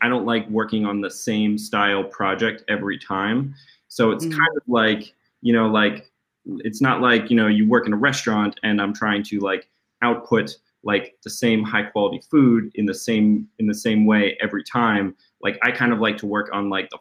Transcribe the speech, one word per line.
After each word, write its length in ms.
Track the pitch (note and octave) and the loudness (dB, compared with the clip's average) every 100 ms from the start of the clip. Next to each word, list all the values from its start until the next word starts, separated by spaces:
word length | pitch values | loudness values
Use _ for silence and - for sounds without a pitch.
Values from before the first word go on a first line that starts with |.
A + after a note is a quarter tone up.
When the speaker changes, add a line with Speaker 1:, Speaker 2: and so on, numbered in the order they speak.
Speaker 1:
I 80 | A#2+ | -2
don't 160 | B2 G#2+ | 0 0
like 220 | A2+ G#2+ | -2 -2
working 360 | G#2+ G#2+ A2 G#2 | -4 -2 -2 -2
on 160 | G2+ | -2
the 100 | G2 | -6
same 460 | - - G#2+ G#2+ G#2 | -6 -4 0 0 -2
style 460 | - G#2 G2+ G2 | -2 0 0 0
project 600 | G2 - G2 F#2+ A2+ G#2+ - | -4 -4 -4 0 -2 -4 -4
every 300 | G#2 G2+ F2+ | -4 -4 -8
time. 560 | - F#2+ G#2 A#2+ C#3 - _ _ _ | -6 -4 -2 -2 -4 -10 _ _ _
So 240 | - A2+ | 0 2
it's 140 | G2+ E3 | 2 -2
Speaker 2:
Mm-hmm. 100 | D#3 | 0
Speaker 1:
kind 220 | D#3+ D3+ | 0 -2
of 60 | - | -2
like, 460 | A#2+ A2 G#2+ - _ _ _ | 2 2 0 -4 _ _ _
you 120 | A#2+ | 2
know, 140 | A#2 A2 | 2 4
like, 440 | G#2+ G#2 G#2 - _ _ _ F#2+ F#2 | 2 2 -2 -12 _ _ _ -12 -8
it's 220 | A2 G#2+ | -8 0
not 200 | C3+ G2+ | 0 2
like, 280 | B2 A2+ A2 | 4 2 4
you 60 | A#2 | 4
know, 120 | G#2+ | 4
you 200 | G#2+ G#2+ | 4 4
work 180 | A#2+ A2 | 4 2
in 60 | |
a 40 | G#2 | 0
restaurant 600 | C#3 C3+ A#2 G#2+ G#2 - | 0 0 0 0 0 -2
and 180 | G#2+ G#2 | -2 0
I'm 120 | G2+ | -2
trying 300 | G#2 G#2+ G#2 | -2 -2 -2
to, 160 | G#2 G#2 | -2 -4
like, 300 | G2 F#2+ - _ _ _ | -2 -4 -6 _ _ _
output, 540 | A#2+ A#2 - A2+ G#2+ - _ _ | 0 0 0 0 0 -8 _ _
like, 340 | G#2 G2+ - _ | -2 -2 -2 _
the 60 | A2 | -14
same 340 | - A#2+ A2 | -2 0 2
high 200 | G#2+ A2 | 0 -2
quality 380 | G#2 G#2+ G2+ B2+ - | -2 -2 -2 -4 0
food 420 | D#3 B2+ A#2 G#2+ - | 4 4 4 0 -4
in 100 | G#2 | -4
the 80 | |
same, 540 | F#2+ - A2 G#2 G#2 - - | -4 -2 2 4 2 -2 -4
in 80 | G#2+ | -2
the 60 | |
same 320 | G#2 A#2 G#2+ G#2+ | -2 0 2 4
way 320 | G#2+ G2+ - | 4 2 -2
every 220 | G#2+ G#2 | -6 -6
time. 520 | - B2 A#2 G#2 G2 - _ _ | -4 0 0 0 -2 -6 _ _
Like, 160 | G2+ - | -6 0
I 80 | A#2+ | -2
kind 200 | B2 A#2+ | 0 0
of 60 | A2 | 2
like 180 | A2 G#2 | 0 -2
to 100 | G#2 | -4
work 220 | G#2 G2+ | -4 -4
on, 160 | G2+ G2+ | -4 -2
like, 200 | F#2+ F2+ | -4 -6
the 80 | - | -12